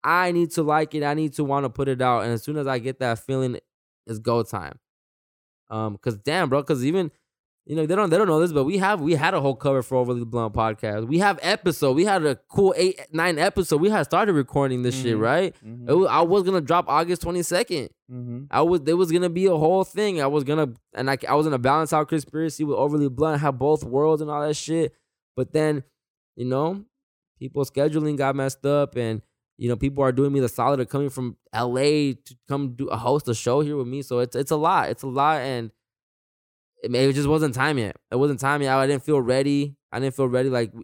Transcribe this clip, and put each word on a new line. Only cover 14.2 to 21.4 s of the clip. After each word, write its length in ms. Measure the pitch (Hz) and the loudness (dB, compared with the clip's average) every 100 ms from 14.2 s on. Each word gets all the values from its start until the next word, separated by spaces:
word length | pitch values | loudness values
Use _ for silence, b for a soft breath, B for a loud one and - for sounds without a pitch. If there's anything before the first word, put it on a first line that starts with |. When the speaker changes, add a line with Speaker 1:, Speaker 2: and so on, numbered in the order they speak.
| 214 | 2
Speaker 1:
recording 480 | 165 131 147 139 127 | 2 2 0 0 0
this 140 | 123 131 | -2 -2
shit, 120 | 127 | -2
Speaker 2:
Mm-hmm. 80 | 110 | 0
Speaker 1:
right? 320 | 113 151 185 - | 2 2 0 -6
Speaker 2:
Mm-hmm. 240 | 107 120 120 | -18 -16 0
Speaker 1:
It 20 | |
was, 160 | 156 190 | 2 4
I 120 | 131 | 4
was 200 | 170 202 | 4 2
gonna 180 | 185 190 | 2 0
drop 240 | 139 170 - | 2 0 2
August 320 | 143 170 175 | 0 2 -2
twenty-second. 680 | 170 180 165 180 240 170 120 _ _ | -2 -4 0 -2 0 -4 -6 _ _
Speaker 2:
Mm-hmm. 340 | 127 123 120 143 | -12 -10 -10 -4
Speaker 1:
I 120 | - | 2
was, 180 | 160 175 | 4 2
there 160 | 143 170 | 2 2
was 160 | 180 | 2
gonna 160 | 170 180 | 2 0
be 160 | 170 190 | 2 2
a 80 | 165 | 4
whole 280 | 156 190 | 4 2
thing. 360 | 185 - 214 175 | 0 -2 -2 0
I 40 | 139 | 0
was 160 | 147 | 0
gonna, 280 | 135 151 147 117 _ | 0 0 -2 -4 _
and 160 | - 131 | -6 -2
I, 80 | 135 - | -2 0
I 60 | |
was 100 | 143 | 2